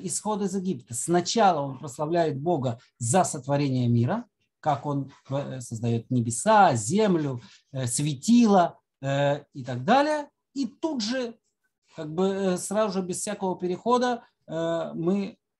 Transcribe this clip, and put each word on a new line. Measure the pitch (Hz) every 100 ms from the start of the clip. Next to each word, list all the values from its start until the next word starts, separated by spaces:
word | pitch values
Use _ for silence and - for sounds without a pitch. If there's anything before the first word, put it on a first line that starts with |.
исход | 185 - 214 208
из | 196 196
Египта. | 185 131 -
Сначала | 117 - 175 175 233 196 156
он | 139 131
прославляет | 143 - 151 175 165 135
Бога | 160 160 123 120 _ -
за | 113 180 -
сотворение | 151 127 143 143 127 120
мира, | 120 123 220 - _ _ _
как | 156 139 147
он, | 139 135 - -
э, | 135 135 131
создает | 120 110 117 117 -
небеса, | 127 117 120 208 214 185 120
землю, | 104 196 214 170 139 120 - - _
э, | 135 120
светила, | - 147 131 - 240 226 196 170 - _ _
э, | 135 139 143 147 -
и | 139 127
так | 123
далее. | 139 262 302 302 285 _ _
И | 277 240
тут | - 320 269
же, | 208 262 233 - _ _ _ _ _ -
как | 156
бы, | 160 190
э, | 196 190 180
сразу | - 208 220 185
же, | 180
без | 175
всякого | 214 202 185 175
перехода, | 180 180 233 247 247 233 - _ -
э, | 160 165 165 160
мы | 165 165 202 190 - _